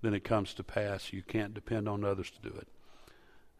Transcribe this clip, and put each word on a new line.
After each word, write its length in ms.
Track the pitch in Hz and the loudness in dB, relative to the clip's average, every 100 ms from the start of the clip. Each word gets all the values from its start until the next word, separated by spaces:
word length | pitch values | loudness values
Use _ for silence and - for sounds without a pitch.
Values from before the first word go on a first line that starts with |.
then 100 | 113 | 4
it 100 | 101 | 2
comes 300 | - 110 95 | 4 4 4
to 100 | - | -4
pass. 480 | 92 - 104 98 - | -2 0 2 0 -4
You 120 | 98 | -8
can't 320 | 98 110 104 104 | -2 0 0 -4
depend 340 | - 113 104 | -2 0 2
on 140 | 104 | 2
others 260 | 104 98 92 | 2 2 -2
to 100 | - | -6
do 160 | - - | -10 -10
it. 120 | - - - - - - - - - - | -12 -18 -18 -20 -20 -20 -20 -20 -20 -20